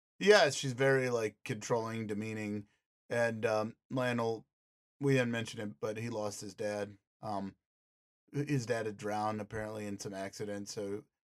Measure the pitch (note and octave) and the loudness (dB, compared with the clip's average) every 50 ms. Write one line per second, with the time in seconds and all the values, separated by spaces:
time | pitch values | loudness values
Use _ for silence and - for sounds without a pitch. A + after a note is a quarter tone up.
0 | _ _ _ - F3+ G3 G#3 G3+ E3 C#3+ C3+ - - C3+ A#2+ A#2+ C3+ C3+ C3+ C3 | _ _ _ 2 8 8 10 10 8 6 4 0 -2 -2 2 4 4 6 6 6
1 | B2+ B2 A#2+ A#2 A2 G#2+ - _ - - A2+ G#2 - - B2 A2+ A2+ A2+ A2+ A2+ | 4 2 2 0 0 -2 -4 _ -6 -6 -6 -4 -2 0 0 0 0 -2 -4 -4
2 | A2 G#2 G#2 G#2 A2 A2 A2 G#2+ G#2+ G#2 G#2 G#2 G#2 - _ _ _ _ _ _ | -4 -4 -4 -4 -4 -4 -4 -4 -4 -4 -4 -4 -6 -10 _ _ _ _ _ _
3 | _ - A#2+ A#2+ A#2 A#2 A2+ A2 A2+ A2+ A2 G#2+ G#2+ A2+ - _ _ - B2 C3 | _ -2 0 2 2 2 2 0 0 2 2 2 0 -2 -6 _ _ -6 -2 0
4 | B2+ B2 A#2 A#2+ A#2 A2+ A2+ G#2+ - _ _ _ _ _ _ _ _ _ _ - | 0 0 2 0 0 0 -2 -4 -8 _ _ _ _ _ _ _ _ _ _ 0
5 | C#3+ C#3 C3+ C3 B2 A#2+ A#2 A#2 A2 - - G#2+ G#2+ G#2 G#2 - - G#2+ G#2 A2 | 2 4 4 4 4 2 0 -2 -4 -4 -6 -6 -8 -8 -6 -4 -4 -4 -4 -4
6 | A#2 A#2+ A2+ G#2+ G#2+ G#2 - - A2 G2+ F#2 - G#2+ G#2 G#2 G#2 G2+ G2+ G#2 - | -4 -4 -2 -2 -2 -4 -4 -6 -10 -10 -8 -4 -4 -2 -2 -2 -4 -6 -8 -14
7 | _ _ _ _ A2+ G#2+ G2+ G2 G2 G2 - _ _ _ _ _ _ _ _ _ | _ _ _ _ -8 -6 -4 -4 -4 -6 -8 _ _ _ _ _ _ _ _ _
8 | _ _ _ _ _ _ - C#3+ C#3+ D3 D3 C3 A2 A2 A#2 A2+ G#2+ A2 G2+ G2 | _ _ _ _ _ _ -4 -4 -2 0 0 0 0 0 0 0 -2 -4 -4 -4
9 | G#2 G#2 G#2 G#2+ G#2+ G#2+ G#2+ G#2+ G#2 - A2+ G#2+ G#2+ G#2+ A2 G#2+ G#2 G2+ G2+ G2 | -4 -2 -2 0 0 0 -2 -2 -6 -6 -6 -6 -6 -6 -6 -6 -6 -6 -6 -8
10 | - A2 F#2+ F#2+ G2 G2 - - A2 G2+ G2+ G2+ G2+ - - A2 G2+ G2 G2+ G#2+ | -8 -8 -8 -8 -8 -8 -8 -8 -6 -6 -6 -6 -8 -8 -6 -6 -4 -4 -4 -6
11 | - _ _ _ | -8 _ _ _